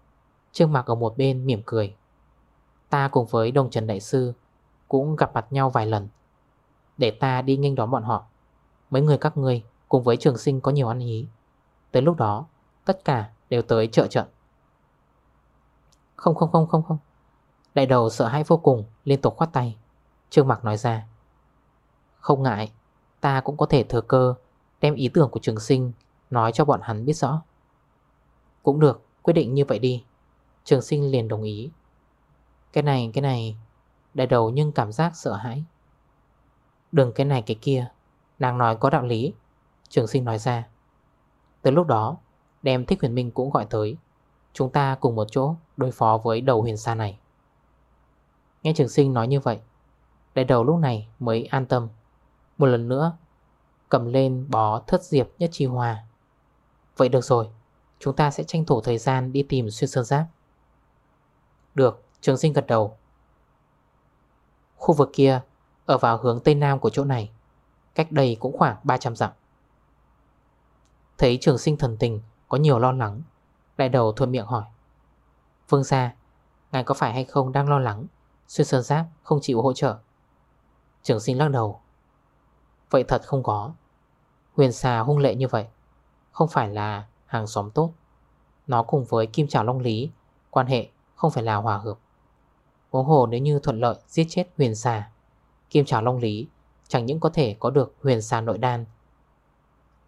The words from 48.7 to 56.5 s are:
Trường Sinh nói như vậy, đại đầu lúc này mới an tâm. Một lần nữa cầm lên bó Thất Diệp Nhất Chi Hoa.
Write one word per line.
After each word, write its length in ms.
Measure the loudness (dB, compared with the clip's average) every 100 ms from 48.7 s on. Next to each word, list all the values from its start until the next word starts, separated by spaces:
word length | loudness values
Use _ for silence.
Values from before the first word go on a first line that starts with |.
Trường 160 | 0 2
Sinh 240 | 2 2
nói 140 | 2 0
như 120 | 0
vậy, 200 | -2 -6 -8 _ _ _ _ _ _ -2
đại 100 | 2
đầu 180 | 4
lúc 160 | 4 2
này 280 | 0 -2 -6 -8
mới 260 | -4 -2 -2
an 200 | -4 -2
tâm. 220 | -2 -4 -12 _ _ _ _ _ 0
Một 80 | 2
lần 220 | 2 0
nữa 300 | -2 -2 -4 _ _ _ _ _ _ -2
cầm 160 | 0 2
lên 400 | 0 0 -2 -2
bó 300 | 0 0 -2
Thất 240 | -2 -2
Diệp 240 | 0 0 0 -4
Nhất 100 | -6
Chi 120 | -4 -4
Hoa. 380 | -2 -4 -6 -12 _ _ _ _